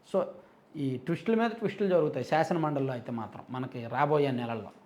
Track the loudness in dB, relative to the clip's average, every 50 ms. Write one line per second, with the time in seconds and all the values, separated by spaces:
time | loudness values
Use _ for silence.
0 | _ 0 0 0 0 0 -6 -16 -20 -20 _ _ _ _ -8 -4 -4 -2 -4 -4
1 | -2 -4 -4 -2 0 0 2 2 2 0 -2 -2 -4 -4 -2 0 0 4 4 4
2 | 4 2 0 -2 0 2 2 2 4 2 2 0 2 0 0 0 0 -2 -2 -6
3 | -6 -6 -6 -6 -6 -8 -12 -16 -12 -8 -8 -6 -6 -6 -8 -10 -8 -4 2 2
4 | 4 4 6 4 4 4 2 0 -2 -2 -4 -6 -6 -10 -16 -20 -20